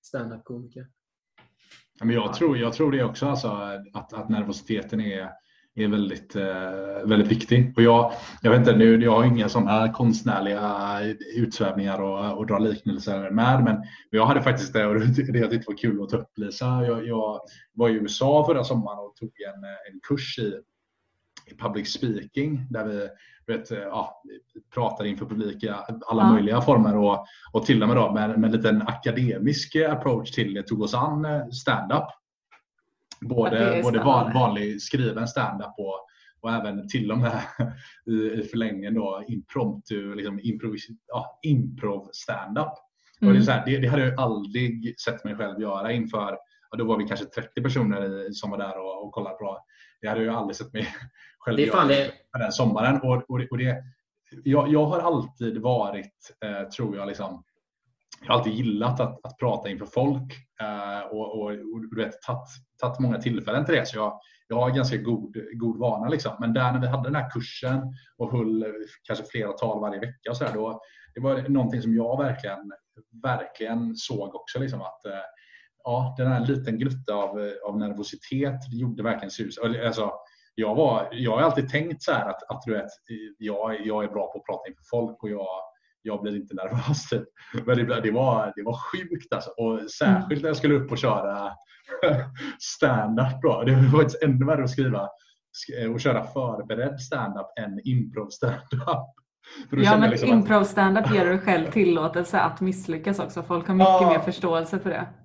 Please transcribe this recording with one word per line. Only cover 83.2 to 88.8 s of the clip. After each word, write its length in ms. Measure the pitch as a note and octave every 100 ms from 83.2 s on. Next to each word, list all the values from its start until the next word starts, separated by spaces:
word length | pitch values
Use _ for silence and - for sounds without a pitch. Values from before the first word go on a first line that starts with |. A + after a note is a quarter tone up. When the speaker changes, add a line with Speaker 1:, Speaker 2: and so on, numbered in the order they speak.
| A2 G2+
Speaker 2:
jag, 480 | G#2+ G2+ A2 G#2+ G#2+
jag 180 | G#2+
är 40 | G#2
bra 240 | G#2 F#2+
på 60 | G2+
att 80 | -
prata 220 | G2 F#2+
inför 160 | F#2+ _
folk 320 | A#2+ A2+ A2+
och 80 | G#2+
jag, 160 | G#2 F#2+ F#2 F#2 _ _ _
jag 200 | A2 G#2
blir 140 | G#2 G2+
inte 180 | F#2+
nervös, 540 | F#2+ F#2+ A#2+ C3 D3 -
typ. 140 | A#2+ - _ - A2+ A2+
Men 100 | B2
det, 240 | A2 A#2
det 100 | G#2+
var, 420 | A2+ C3 A2+ G#2 G2+
det 60 |
var 100 | G#2 B2